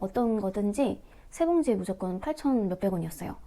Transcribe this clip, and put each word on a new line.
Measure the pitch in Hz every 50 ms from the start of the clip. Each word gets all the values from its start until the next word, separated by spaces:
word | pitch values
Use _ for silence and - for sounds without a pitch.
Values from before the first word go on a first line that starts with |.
어떤 | 196 190 - 247 240 226 220 214
거든지 | 196 190 190 208 202 202 208 277 277 214 - - - - - - - -
세 | - - 330
봉지에 | 330 349 339 302 262 220
무조건 | 190 180 - 185 - 190 180 180 196
팔천 | - 302 311 - - 277 262 233 208 185
몇백 | 185 185 196 196
원이었어요. | 185 170 165 160 - - 170 - 147 - -